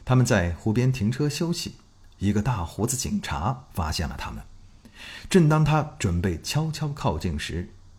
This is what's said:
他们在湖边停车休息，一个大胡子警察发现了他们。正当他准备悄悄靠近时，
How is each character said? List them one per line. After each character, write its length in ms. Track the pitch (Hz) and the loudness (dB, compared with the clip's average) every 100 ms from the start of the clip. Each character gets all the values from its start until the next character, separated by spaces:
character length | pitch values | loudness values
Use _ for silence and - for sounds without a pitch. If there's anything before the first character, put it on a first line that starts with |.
| - | 2
他 100 | 127 | 4
们 80 | |
在 300 | 123 110 85 | 6 4 2
湖 180 | 85 110 | 0 0
边 180 | 110 127 | 2 2
停 220 | 127 101 | 2 0
车 160 | 131 147 | 0 -2
休 240 | 143 170 | -2 -2
息， 240 | 170 - - - - - - | -4 -6 -12 -20 -20 -20 -4
一 160 | 98 | 0
个 80 | 104 | 2
大 240 | 104 110 | 0 -2
胡 220 | 80 - 117 | -4 -4 -2
子 100 | 127 | -2
警 240 | 78 - | -2 -4
察 460 | - 71 92 131 - | -4 -4 -2 -4 -8
发 180 | - 78 | -6 -4
现 160 | 73 73 | -2 -4
了 80 | 67 | -6
他 120 | - | -10
们。 120 | 57 - - - - - - - - - | -10 -14 -18 -20 -20 -20 -20 -18 -16 2
正 220 | 190 156 | 6 6
当 120 | 156 | 6
他 200 | 147 156 151 - | 4 4 0 -2
准 220 | 101 85 | 0 2
备 180 | 95 82 | 0 -2
悄 300 | - 147 160 | -4 -4 -2
悄 180 | 143 151 | -4 -6
靠 300 | 147 120 78 | -2 -2 -2
近 200 | 90 73 | -2 -4
时， 340 | - 85 95 - - | -4 -6 -8 -12 -20